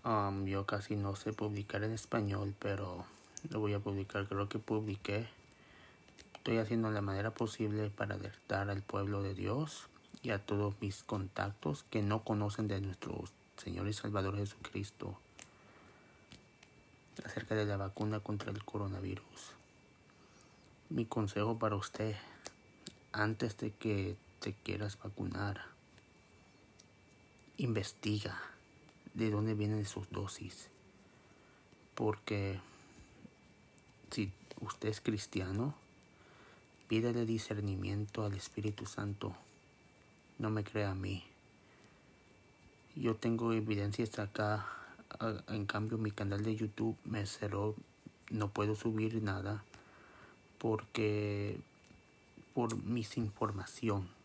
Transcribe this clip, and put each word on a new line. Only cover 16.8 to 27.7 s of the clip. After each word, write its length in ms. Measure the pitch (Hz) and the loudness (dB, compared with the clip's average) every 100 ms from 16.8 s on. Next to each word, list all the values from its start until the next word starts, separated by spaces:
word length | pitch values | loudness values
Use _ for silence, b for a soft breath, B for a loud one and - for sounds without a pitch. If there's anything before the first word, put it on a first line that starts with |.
| - - - - | -20 -20 -14 -12
acerca 320 | - - - 110 | -6 -6 0 2
de 100 | 104 | 2
la 120 | 101 | 2
vacuna 420 | 98 - 107 107 | -2 -2 0 0
contra 320 | 107 104 - | -2 -4 -2
el 140 | 104 - | -6 -4
coronavirus. 840 | 104 98 95 95 98 - - - - - - - - - B B B B B B - - | -4 -2 -2 -4 -4 -8 -14 -14 -14 -20 -20 -20 -20 -20 B B B B B B -20 -2
Mi 160 | 143 110 | 0 2
consejo 520 | 113 104 104 107 110 | 2 2 2 2 2
para 200 | 110 101 | 2 2
usted, 380 | - - 110 104 B B B - - - - - - | -2 -2 -2 -2 B B B -16 -20 -18 -18 -18 -8
antes 440 | - 107 110 120 - | 0 2 2 0 0
de 140 | 113 | -4
que 460 | 104 113 101 95 95 - - | -2 0 2 0 -4 -12 -6
te 120 | - | -6
quieras 460 | 101 - 92 104 - | -6 -6 -2 -4 -4
vacunar, 600 | 101 101 98 95 101 98 - - - - - - - - - - - - - - - - - - - - | -10 -4 -4 -2 -2 -2 -8 -18 -20 -20 -20 -20 -20 -20 -20 -20 -20 -20 -20 -20 -20 -20 -20 -20 -18 -2
investiga 880 | 120 | 2